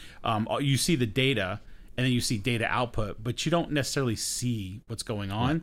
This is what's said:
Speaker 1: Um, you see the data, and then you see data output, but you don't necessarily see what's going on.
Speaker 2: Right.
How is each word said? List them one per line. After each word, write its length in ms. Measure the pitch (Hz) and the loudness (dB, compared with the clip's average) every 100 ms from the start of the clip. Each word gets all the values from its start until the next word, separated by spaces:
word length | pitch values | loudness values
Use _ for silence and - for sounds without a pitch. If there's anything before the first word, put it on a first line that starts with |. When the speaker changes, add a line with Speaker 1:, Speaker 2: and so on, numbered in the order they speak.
| - - | -16 -6
Speaker 1:
Um, 240 | 120 107 113 120 | 0 0 2 2
you 160 | 143 131 | 4 4
see 180 | - 147 | 4 4
the 100 | 117 | 2
data, 540 | 131 135 117 92 101 - - - - | 2 2 2 0 -4 -10 -16 -8 0
and 60 | 127 | 2
then 60 | |
you 80 | 120 | 2
see 180 | - 110 | 2 0
data 280 | 123 117 113 | 0 0 0
output, 580 | 110 117 - 101 - | 0 0 0 -2 -4
but 220 | 113 - 160 | -4 -2 2
you 40 | |
don't 220 | 170 - | 2 2
necessarily 460 | 147 127 143 127 104 | -2 0 0 0 0
see 640 | - - 123 110 92 101 - | -2 -2 -2 -2 -4 -10 -10
what's 140 | 110 | -8
going 300 | - 104 98 | -6 -4 -2
on. 280 | 104 127 | 0 2
Speaker 2:
Right. 20 | 165 | 0